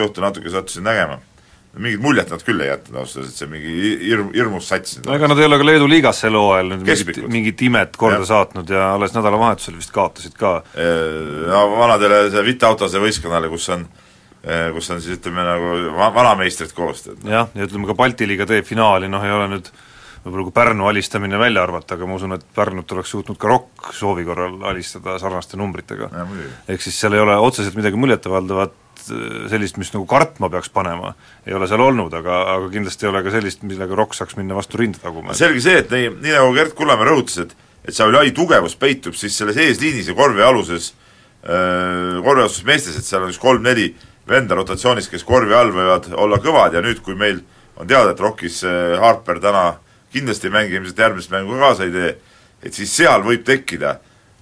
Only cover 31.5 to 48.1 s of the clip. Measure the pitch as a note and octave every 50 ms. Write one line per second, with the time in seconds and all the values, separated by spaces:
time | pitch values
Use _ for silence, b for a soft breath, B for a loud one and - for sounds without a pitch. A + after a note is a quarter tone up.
31.5 | F#2+ F#2+ F#2+ F2+ G#2+ A2+ B2+ C3+ C3 A2+ F2 D#2 E2 E2 D#2+ F2+ F2+ F2+ F#2 F#2+
32.5 | F#2+ F#2+ F#2+ F#2 G2 G#2+ G2+ F#2 - - A2 G2+ G2 G2 F2+ F#2+ G#2+ A2+ G2+ F#2+
33.5 | F2+ - G#2+ G2 F#2+ F#2 F#2+ F#2 F#2+ G2+ G#2+ - - - F#2 - - G#2 F#2+ F#2+
34.5 | F#2+ G2 F#2+ - - A#2 A#2+ G#2+ F2+ - - F2 D#2+ E2 D#2+ - - A#2+ E3 E3
35.5 | C#3+ B2 B2 F3+ F#3 C#3+ G#2 - B2 B2+ A#2+ A2+ G2+ - C#3+ D#3 D3+ C#3+ C3 B2+
36.5 | B2 D3 D#3+ D#3 - - D#3 D3 B2+ A2 A2 C#3+ D#3+ C#3 B2+ - - - - -
37.5 | - b b b b b b - - - A2 G#2+ A#2+ D3 D3 C#3+ C#3+ D#3 F3 E3
38.5 | C#3+ G2+ E2+ D#2+ - - C3+ C#3 C3 - - B2 - - G#2 G2+ - - G#2+ G#2+
39.5 | G#2+ D3 D#3+ C#3+ A2+ F#2+ C#3+ D#3 C#3 A2 E2+ - - A2+ C#3+ C3+ G#2+ G2 A2 C3
40.5 | B2+ G#2+ F2 E2 F2 E2+ - - - b b b b b b b b b - -
41.5 | F2 F#2 F#2 F2+ F2+ F2+ F2+ F2+ F2+ F2+ F2+ F2+ F2+ F2+ F2 C3 C#3 B2+ A2+ G2+
42.5 | - - F2+ B2+ D3 D#3 - E2+ D2+ - - - G2 F#2+ F#2 F#2 F2+ - A2+ C3
43.5 | B2+ A2 A#2 B2 B2 A2+ F#2+ D#2 - b b b b b b - - C3+ B2+ F#2
44.5 | F2+ F#2 F#2+ - F#2+ F#2+ - B2 B2 G#2 F2+ - - E2+ - A2 B2 B2+ A2+ G2+
45.5 | A2 A#2+ A#2+ A2 F#2 F2+ F#2 F#2 F#2 E2+ - F2+ - - G#2 G#2 G2+ G2 G#2+ D#3
46.5 | D#3 B2+ G2 E2 D#2+ E2+ F#2+ A#2+ A2+ - - F#2 F#2 G2 G#2 G#2 F#2+ F2+ - b
47.5 | b b b b b - E2 F2+ C3+ C3 - F2+